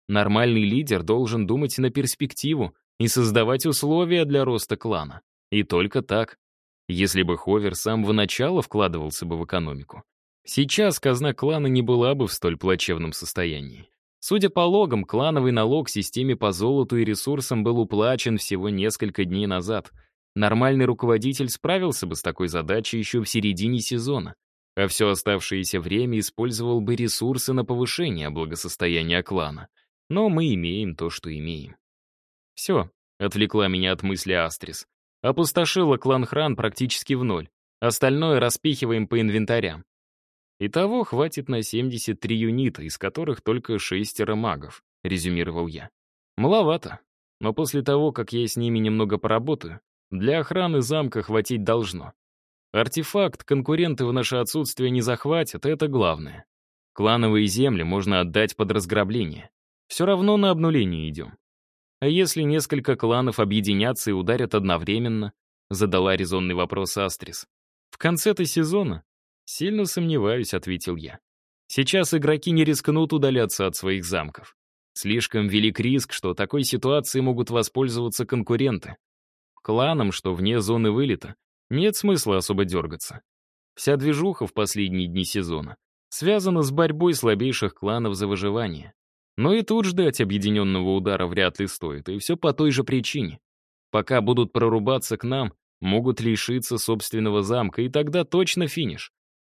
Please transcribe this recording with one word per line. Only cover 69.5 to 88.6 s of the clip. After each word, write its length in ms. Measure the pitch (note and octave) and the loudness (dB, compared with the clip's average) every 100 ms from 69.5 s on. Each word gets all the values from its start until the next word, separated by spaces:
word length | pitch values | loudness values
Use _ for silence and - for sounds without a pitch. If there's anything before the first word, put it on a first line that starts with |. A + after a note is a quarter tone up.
| - F3 G#3+ | -6 -4 -2
сомневаюсь", 680 | F#3+ - E3+ D3+ G2+ A#2+ G#2+ | -2 -2 0 2 2 0 -2
ответил 420 | F#2 F#2 F#2 - E2+ | -4 -4 -4 -4 -6
я. 220 | D#2 - _ _ _ _ - | -8 -16 _ _ _ _ -8
Сейчас 480 | - C3 F#3+ E3 | -2 0 2 2
игроки 360 | E3 D3 D3+ F3 | 2 2 0 2
не 140 | E3 | 2
рискнут 480 | D#3 C#3+ - D3+ D#3+ | 2 2 0 0 2
удаляться 540 | D#3 C#3 B2+ G#2+ - F#2+ | 2 2 2 0 0 -2
от 100 | F2 | -2
своих 280 | F#2+ F#2+ | -2 -2
замков. 520 | E2+ F2+ D2+ - - _ _ _ _ | -2 -4 -4 -10 -20 _ _ _ _
Слишком 540 | - G2 A2+ - A2 G#2 | -8 -2 -2 0 -2 0
велик 320 | G#2 A2 G2+ | 2 2 2
риск, 320 | A#2 C3+ C3 | 0 0 -2
что 220 | - F#2+ | -6 -4
такой 300 | F2 G2+ D3 | -2 -2 -2
ситуацией 580 | C3 - C3 D3 C#3+ C3+ | -2 -2 0 0 0 0
могут 280 | C3 A#2+ A#2+ | 0 0 0
воспользоваться 760 | A#2 A2 C3 C3+ A#2 A#2+ - | 0 0 0 -2 -2 -4 -4
конкуренты. 720 | A#2 B2 G#2 A#2+ C3+ G#2+ - - _ _ _ _ _ _ | -2 -2 0 0 0 -2 -6 -18 _ _ _ _ _ _
Кланам, 500 | - A2 C#3 D#3+ G#2 | -2 2 2 2 0
что 220 | F2+ F#2+ | -2 -4
вне 260 | F2 F#2+ A#2 | -2 0 0
зоны 300 | G2 A#2 A2 | 2 2 2
вылета, 420 | G#2+ C#3 F#2 - G2+ _ _ - | 2 0 -2 -6 -20 _ _ -4
нет 280 | B2+ G3+ G#3 | 0 0 2
смысла 420 | G#3 F3 A2 F#2+ | 2 2 2 0
особо 260 | - G2 | 2 0
дёргаться. 580 | F#2+ F2+ D#2+ D#2 - - _ _ _ _ _ | 0 0 -4 -6 -12 -16 _ _ _ _ _
Вся 220 | - - C#3+ | -6 0 0
движуха 500 | C#3+ D3 F#3 F3 G#2+ | 2 0 0 -2 -4
в 80 | |
последние 540 | - G#2 G#2 G2 F#2 F2+ | -2 -2 0 0 0 -2
дни 160 | F2+ | -2
сезона 520 | F2+ G#2 E2+ D#2 D2+ - _ _ _ | -2 -2 -2 -4 -6 -14 _ _ _
связана 540 | - E3 G#3 F#3+ E3+ | -4 0 2 2 2
с 80 | C#3+ | 2
борьбой 440 | C#3+ E3 D3+ F3 | 2 2 2 2
слабейших 600 | D3+ A#2 G#2 B2+ B2 G2+ | 2 2 2 2 -2 -4
кланов 400 | - G2+ A#2 A2+ | -4 -4 -2 -2
за 140 | G2 G2+ | -2 -2
выживание. 640 | G2 G2+ G#2+ | -2 -2 -2